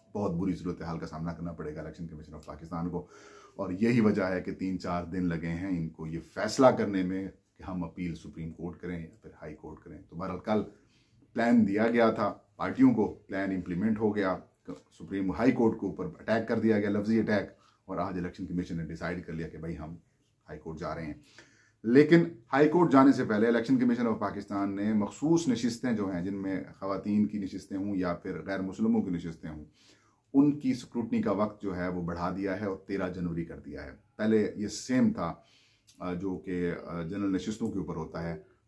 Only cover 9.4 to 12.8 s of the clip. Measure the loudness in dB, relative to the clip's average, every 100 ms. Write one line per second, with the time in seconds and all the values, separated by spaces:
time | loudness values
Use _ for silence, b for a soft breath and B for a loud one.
9.4 | -16 -16 -16 -18 -18 -20 -16 -10 -8 -6
10.4 | 0 0 0 b b b b b _ 0
11.4 | 6 8 6 6 4 6 4 4 0 -2
12.4 | _ -6 -4 6